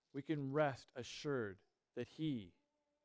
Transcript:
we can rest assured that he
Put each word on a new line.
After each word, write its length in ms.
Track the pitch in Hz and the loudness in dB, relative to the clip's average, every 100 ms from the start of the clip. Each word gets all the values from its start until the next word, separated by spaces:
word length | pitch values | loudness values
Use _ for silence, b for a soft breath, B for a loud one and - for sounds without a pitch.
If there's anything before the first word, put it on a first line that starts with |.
| _ | _
we 80 | 139 | -6
can 300 | 139 151 135 | 0 0 2
rest 360 | 147 147 123 - 131 | 4 4 2 -8 -10
assured 640 | 117 - 151 131 104 92 _ _ _ 123 | -8 -4 0 0 0 -6 _ _ _ -6
that 120 | 120 - | -6 -2
he 340 | 156 123 90 - _ _ _ _ | 0 0 -4 -14 _ _ _ _